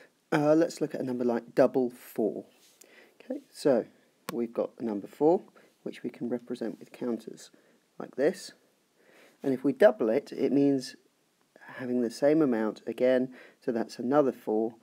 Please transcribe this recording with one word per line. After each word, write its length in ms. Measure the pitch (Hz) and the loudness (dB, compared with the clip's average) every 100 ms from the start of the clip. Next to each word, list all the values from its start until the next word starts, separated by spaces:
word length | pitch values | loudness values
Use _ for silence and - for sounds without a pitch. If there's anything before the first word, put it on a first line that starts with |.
| - _ - | -20 _ -2
Uh, 240 | 156 147 156 | 0 4 4
let's 240 | 170 - | 4 -2
look 120 | 151 | -6
at 80 | - | -4
a 40 | 131 | -6
number 200 | 123 120 | -2 0
like 300 | 117 - - | 0 -2 2
double 360 | 127 135 123 | 4 4 -2
four. 560 | - - - 107 104 - _ _ _ - - - _ | -4 -16 -4 -2 -2 -12 _ _ _ -20 -20 -20 _
Okay, 220 | - 277 - | -14 -14 -14
so 320 | - 151 120 - _ _ _ - | -4 2 2 0 _ _ _ -10
we've 200 | 117 117 | -6 -4
got 240 | 113 98 - | -4 -6 -4
the 60 | |
number 240 | 120 101 - | -6 -6 -8
four, 360 | - 151 190 - - - _ - | 0 2 2 -2 -20 -20 _ -14
which 180 | - | -12
we 80 | 127 | -12
can 180 | - 120 | -10 -6
represent 520 | 120 - 123 110 - | -6 -8 -8 -8 -10
with 100 | - | -16
counters 640 | - 123 113 - - - _ _ _ _ - | -10 -6 -6 -8 -18 -20 _ _ _ _ -16
like 200 | - - | -14 -2
this. 380 | 147 - - - _ _ _ _ _ _ - _ | -2 -2 -12 -20 _ _ _ _ _ _ -20 _
And 140 | 139 127 | -4 -2
if 80 | |
we 100 | 143 | -2
double 360 | 131 208 214 110 | 6 4 6 0
it, 240 | 123 - | 0 -2
it 180 | - 131 | -4 0
means 460 | 139 143 139 127 - _ _ _ _ _ _ - - | 2 2 2 -4 -16 _ _ _ _ _ _ -20 -12
having 260 | 127 123 | -4 -2
the 80 | 117 | -2
same 320 | - 143 160 | 0 2 4
amount 400 | 143 113 110 - - | 2 2 -2 -4 -10
again, 440 | 113 127 127 131 - - _ - | -2 2 2 0 -8 -20 _ -6
so 60 | |
that's 300 | 117 113 - | -4 -4 -6
another 320 | 123 147 135 | 0 2 2
four. 420 | - - 107 113 117 | 0 -2 -2 -2 -6